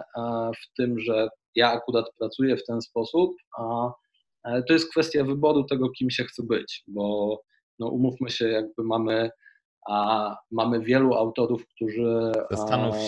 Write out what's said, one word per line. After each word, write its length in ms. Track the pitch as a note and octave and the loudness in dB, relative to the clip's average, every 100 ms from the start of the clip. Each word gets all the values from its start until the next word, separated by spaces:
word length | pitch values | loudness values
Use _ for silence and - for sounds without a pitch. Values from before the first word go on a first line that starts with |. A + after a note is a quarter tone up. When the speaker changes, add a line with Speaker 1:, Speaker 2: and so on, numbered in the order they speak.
| - A#2+ | -8 -8
Speaker 1:
e, 320 | A#2 A#2 A2+ A#2 | -6 -4 -4 -6
w 140 | - - | -8 -4
tym, 220 | B2 A#2+ | -2 -2
że 280 | A2 A2 A2 - _ | 0 0 0 -4 _
ja 160 | - A#2+ | 2 4
akurat 340 | A#2 - - - - | 2 0 0 0 -4
pracuję 380 | A2 - C3+ A#2 | -6 0 2 2
w 80 | - | -2
ten 140 | A#2 | -6
sposób, 540 | A2+ A#2 A2+ D#3+ F#3 F3+ _ - | -4 -4 -2 2 2 0 _ -8
a, 320 | A2+ A#2 A#2+ A#2+ _ _ _ _ | -4 -2 -2 -6 _ _ _ _
e, 180 | A#2+ A#2+ | -4 -2
to 100 | B2 | 2
jest 180 | D#3+ E3 | 2 2
kwestia 340 | - D#3 D3 | 0 0 2
wyboru 400 | C3+ C#3 D3+ D3 | 0 2 4 4
tego, 260 | C3+ C3 B2+ | 2 0 0
kim 200 | B2+ B2+ | 0 -2
się 140 | A#2+ | -2
chce 180 | B2 - | -4 -6
być, 420 | A2+ A2 - - - | -2 -2 -2 -12 -10
bo, 520 | G2+ G2+ G#2 G#2 G#2+ - _ _ - | -4 -2 0 -2 -4 -8 _ _ -8
no, 100 | A#2 | -4
umówmy 420 | B2+ B2+ B2+ B2+ | 0 0 0 -4
się, 180 | - A2+ | -2 0
jakby 340 | A2 A2 - | 0 -2 -4
mamy, 460 | A2+ A2+ A2 A2 A2+ - _ _ _ _ - | -2 0 2 0 0 -4 _ _ _ _ -4
a, 460 | G#2 G#2 A2 G#2+ G#2 - | 0 2 2 0 -6 -6
mamy 300 | A2+ A#2 A#2 | -2 0 0
wielu 340 | A2 C3 C3+ | 2 4 4
autorów, 520 | A2+ A2+ A2+ A#2+ A#2+ - | 4 2 0 0 -2 -6
którzy, 580 | - A2+ G#2+ A#2 A#2 A2+ A2 A2 | -6 -4 -2 0 2 0 -2 -2
Speaker 2:
Zastanów 460 | G#2 G#2+ G#2+ A2 | -4 0 0 0
Speaker 1:
e, 40 | G#2+ | 0